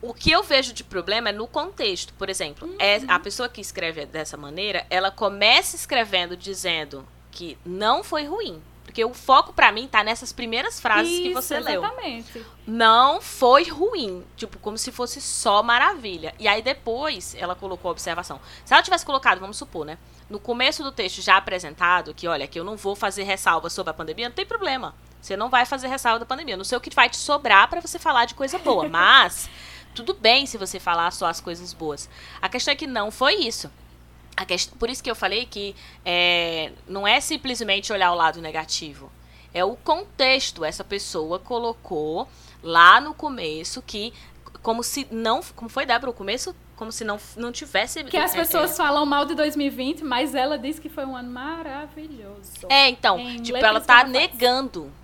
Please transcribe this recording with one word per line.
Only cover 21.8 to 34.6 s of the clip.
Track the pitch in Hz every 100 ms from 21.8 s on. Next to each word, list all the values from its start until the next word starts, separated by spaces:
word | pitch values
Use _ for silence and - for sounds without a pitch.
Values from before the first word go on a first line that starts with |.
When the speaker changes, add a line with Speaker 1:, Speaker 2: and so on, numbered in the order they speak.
| 175 180 160
Speaker 1:
que | 151 175
olha, | 160 139
que | 170
eu |
não | 180 214
vou | 196 202
fazer | 208 196
ressalva | 196 190 - 165 165
sobre | - 165
a |
pandemia, | 156 160 190 240
não | 240
tem | 392
problema. | 466 381 262 190 - - -
Você | - 196
não | 226
vai | 254 254
fazer | 269 254
ressalva | 262 247 226
da | 233
pandemia, | 262 320 190
não | 190
sei | 247
o |
que | 320
vai | - 240
te | -
sobrar | - 294 269 196 -
pra | 349
você | 339 339
falar | - 269 240
de |
coisa | - 269 349
boa, | - 220 156
Speaker 2:
<laughs> |
Speaker 1:
mas | 165 185 262 208 - - - - - - -
tudo | 233
bem | 381 220 247 277
se | 220
você | 190 190
falar | - 170 170
só | - 180
as | 170
coisas | - 170 175
boas. | - 156 143 - - - -
A | 190
questão | 247 269
é | 277
que | 311
não | 247 208
foi | - 269 415
isso. | 302 - 147 - - - - - - -
A | 190
quest-, | 175